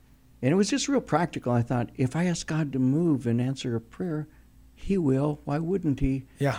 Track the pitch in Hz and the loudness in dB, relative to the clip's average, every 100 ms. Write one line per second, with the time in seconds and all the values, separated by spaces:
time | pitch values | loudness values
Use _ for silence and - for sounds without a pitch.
0 | - - - - 127 185 208 269 - 269 | -20 -20 -20 -4 2 2 2 0 0 -2
1 | - 156 170 127 123 120 117 123 113 - | 0 0 0 -2 0 0 2 -2 -2 -2
2 | 131 160 180 170 - 156 151 135 131 147 | -2 0 -2 -2 -4 -2 -2 0 2 4
3 | 170 135 120 117 123 135 127 117 117 - | 2 2 2 0 0 -2 -4 -4 -6 -8
4 | 185 151 151 - - - - - - 196 | -4 -4 -6 -14 -20 -20 -20 -10 -2 0
5 | 147 131 147 147 - 147 165 190 165 131 | 2 2 0 -2 -4 -4 -2 -2 0 0
6 | 135 135 - - 139 | 0 0 -6 -2 -2